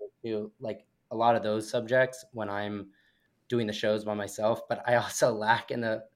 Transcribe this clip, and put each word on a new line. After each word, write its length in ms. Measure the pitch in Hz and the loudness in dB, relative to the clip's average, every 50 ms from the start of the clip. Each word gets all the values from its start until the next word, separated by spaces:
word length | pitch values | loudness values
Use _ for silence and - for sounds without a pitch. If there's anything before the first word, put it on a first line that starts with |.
| 104 - - _ - | -8 -12 -14 _ -8
too, 280 | 113 110 104 107 107 - _ | -6 -4 -4 -6 -8 -10 _
like, 260 | 131 110 101 - - _ _ _ _ _ | -10 -10 -10 -10 -12 _ _ _ _ _
a 40 | 117 | -2
lot 200 | 110 117 117 117 | 2 4 4 4
of 80 | 110 101 | 4 2
those 260 | 107 107 110 107 - | 0 0 -2 -2 -2
subjects 560 | - 123 110 113 127 127 131 127 - - - - - | -4 -4 0 2 4 4 4 2 0 -6 -16 -14 -10
when 160 | 113 107 101 | -8 -6 -4
I'm 400 | 101 101 104 104 104 101 95 95 - _ _ _ _ _ _ _ _ _ _ - | -4 -4 -4 -4 -4 -6 -8 -10 -16 _ _ _ _ _ _ _ _ _ _ -4
doing 180 | 123 120 113 107 | -2 0 0 0
the 60 | 107 | -2
shows 320 | - - 107 107 107 104 | -2 0 0 0 0 -2
by 80 | 107 107 | -4 -4
myself, 460 | 104 101 95 - - 107 110 117 - - - | -4 -4 -6 -4 0 0 2 0 0 -2 -4
but 120 | 120 98 - - | -6 -4 0 2
I 80 | 123 | 2
also 380 | 117 110 - - - 151 127 113 | 2 2 0 0 2 2 2 2
<laughs> 20 | |
lack 360 | 104 107 110 117 113 - - | 2 4 4 4 4 2 -2
in 100 | 127 120 | -4 -2
the 240 | 117 113 110 113 110 - _ | -2 -2 -2 -4 -6 -10 _